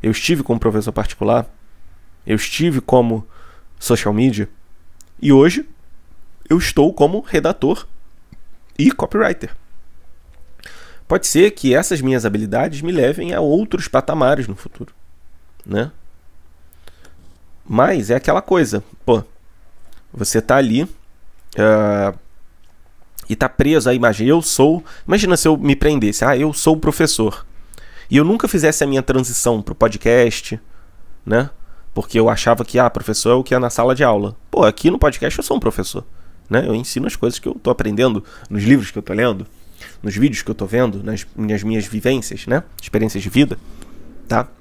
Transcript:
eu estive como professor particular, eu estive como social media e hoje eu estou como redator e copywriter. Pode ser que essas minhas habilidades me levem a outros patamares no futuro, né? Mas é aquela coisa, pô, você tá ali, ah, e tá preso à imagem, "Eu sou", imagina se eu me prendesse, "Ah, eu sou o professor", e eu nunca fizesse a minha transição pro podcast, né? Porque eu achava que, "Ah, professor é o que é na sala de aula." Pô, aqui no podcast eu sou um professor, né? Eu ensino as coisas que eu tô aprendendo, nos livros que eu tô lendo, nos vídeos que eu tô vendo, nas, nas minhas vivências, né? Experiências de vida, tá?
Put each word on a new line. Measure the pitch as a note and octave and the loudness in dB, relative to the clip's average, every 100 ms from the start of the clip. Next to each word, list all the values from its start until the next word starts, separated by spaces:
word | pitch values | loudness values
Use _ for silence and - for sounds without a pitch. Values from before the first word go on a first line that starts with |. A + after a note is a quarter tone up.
eu | - | 0
estive | A2 - E3 | 0 0 0
como | B2+ A#2 | 2 0
professor | A2+ G#2+ G#2+ | 2 0 -2
particular, | G#2 G#2+ - G#2 A#2+ - - - - - - - - - | -2 -4 -2 2 2 0 -12 -20 -18 -18 -18 -20 -20 -2
eu | A2 | -2
estive | - - E3+ C3+ | -2 0 0 0
como | - B2+ A#2+ A2 G#2 - - - - - | 2 4 4 0 -6 -16 -20 -20 -20 -12
social | - A#2 - | -2 0 2
media | G#2 C3 G#2 G#2 - - - - - - - | 2 2 0 -6 -8 -20 -20 -20 -20 -20 -6
e | - | 6
hoje | C3+ D3+ F#3 D4+ - - - - - - - - | 8 8 4 -6 -14 -18 -18 -18 -16 -16 -16 0
eu | E3 | 0
estou | - - D3+ | 2 2 2
como | - D3 G3 | 4 2 2
redator | - E3 D#3 G3 C3+ - - - - - - - - - - - | -2 0 0 0 -2 -2 -6 -12 -14 -18 -20 -18 -14 -14 -16 2
e | D3 | 2
copywriter. | - - G#3 A3 F#3 - - - - - - - - - - - - - - - - - | 4 -2 0 0 -2 -6 -10 -10 -14 -12 -16 -16 -18 -20 -20 -18 -16 -16 -16 -16 -18 -2
Pode | F3+ - | -2 2
ser | D#3 G3+ | 4 4
que | G#3 C3+ | 4 2
essas | B2+ F#3 E3 | 2 2 -2
minhas | C3 C3 A2 | 0 0 0
habilidades | G#2 G#2+ A2 D#3 D3 | -2 -2 -2 -2 -4
me | D#3+ | -4
levem | F3+ B2+ D3+ E3+ | 2 2 0 -4
a | - | -2
outros | D#3 D#3 G#3+ - - | 2 2 0 -4 0
patamares | C3 - D#3+ C3 D3 A2 | -2 0 0 2 2 -2
no | |
futuro, | F#2+ - - G#2 - - - - - - - | -8 -14 -16 -18 -18 -20 -20 -20 -20 -20 -20
né? | - G2 C3 - - - - - - - - - - - - - - - - - - | -6 -4 -4 -8 -18 -18 -20 -20 -20 -20 -20 -20 -20 -20 -20 -20 -20 -20 -20 -20 -4
Mas | A2 C#3 F#3 G#2 | 2 4 2 0
é | |
aquela | B2 - D#3+ | 0 2 0
coisa, | - F#3 C3+ - - - | 2 2 2 -2 -6 -10
pô, | - A2+ - - - - - - - - - | 2 2 0 -16 -20 -20 -20 -18 -16 -16 -16
você | - G2+ A2+ | -8 -2 -2
tá | A2 C3 | 2 2
ali, | C3 A2+ E3 - - - - - - - | 4 0 -2 -8 -20 -20 -20 -18 -14 0
ah, | G#2+ G#2+ G#2 G2+ G2+ G2 - - - - - - - - - - - | 4 4 2 2 0 -4 -14 -20 -20 -20 -20 -20 -20 -20 -20 -16 -8
e | |
tá | - C3 | -2 -2
preso | - C3+ D#3 B2 | 0 2 2 2
à | |
imagem, | B2 A#2 G#2 A#2 | 2 2 2 2
"Eu | E3 | 2
sou", | D#3+ - C#3 E3+ - - - | 2 4 4 4 -2 -14 0
imagina | G3 G3+ F3 | 0 4 2
se | D#3 | 4
eu | D3+ | 2
me | C#3 | 2
prendesse, | C#3 D3 D3 G#2 G#2 | 2 4 2 0 2
"Ah, | B2 C3 | 0 2
eu | D3+ | 0
sou | D3 - D#3+ | 0 2 2
o | |
professor", | D3+ D3 D#3 - A2 - - - - - - - - | 2 0 0 2 0 -2 -14 -16 -16 -18 -18 -16 2
e | C3 | 4
eu | |
nunca | D#3 A3+ A#3 | 4 2 0
fizesse | F3 D3+ D3+ | 2 2 2
a | D3 | 0
minha | C3+ | 0
transição | B2+ C3 B2+ A#2 - A2+ | 2 0 0 0 0 0
pro | G2+ | -2
podcast, | - A2+ G#2 A2+ A#2+ A#2+ - - A2 - - - - - - | 0 0 2 2 4 4 0 -8 -12 -12 -18 -20 -18 -14 -14
né? | - A#2 C#3+ - - - - | 0 0 0 -8 -14 -12 -8
Porque | - - A#2 | -8 -2 2
eu | A2+ | 2
achava | A2 - A#2 | 2 2 0
que, | A#2+ B2 | 0 2
"Ah, | B2 | 2
professor | - - G#2+ A#2 | 0 -4 -2 2
é | |
o | B2 | 2
que | C3 | 2
é | B2+ | 0
na | B2 | 0
sala | - B2 | 0 0
de | B2+ | 2
aula." | C#3 G#2 G2+ G#2+ - | 2 2 0 -6 -6
Pô, | - | 2
aqui | G#2+ - D#3+ | 4 4 0
no | F3+ | 4
podcast | D3+ B2 - - | 0 0 -4 -4
eu | |
sou | - D4+ | -2 -2
um | |
professor, | A#2+ - F#2 - - - - - - | -2 -2 -6 -8 -12 -16 -16 -18 -2
né? | A2 - | -2 0
Eu | |
ensino | A2 B2 - C3+ | -2 -4 -4 -4
as | - | -2
coisas | A#2 B2 | -4 -2
que | - | -8
eu | |
tô | - - | -6 -2
aprendendo, | B2 G#2+ G#2 C3 G#2+ - - - | -2 -2 2 2 0 -8 -20 -8
nos | G#2 | -2
livros | G2+ C#3 G2+ | 4 4 2
que | - | -8
eu | |
tô | - | -6
lendo, | G2+ B2 G2 A2 - - - - - | 0 0 -2 -8 -16 -20 -20 -20 -10
nos | G#2 | -8
vídeos | G2 C3 - | 0 0 0
que | - | -6
eu | |
tô | A2 G2 | -6 -4
vendo, | A#2 B2 G2 | 0 0 -2
nas, | G2 G#2+ - | -8 -8 -10
nas | - G#2+ G#2+ | -8 -4 -2
minhas | G#2 A2 G2+ | -2 -4 -4
vivências, | A2 B2 C3 A2 - - | -2 0 -2 -4 -10 -2
né? | C3+ - - | -2 -2 -16
Experiências | - G#2+ A2 G#2+ | -4 -2 -2 -4
de | G2 | -2
vida, | A#2 D3 - - - - - - - - | 2 2 2 -12 -18 -16 -16 -16 -16 -2
tá? | A2+ B2+ - | -2 -2 -8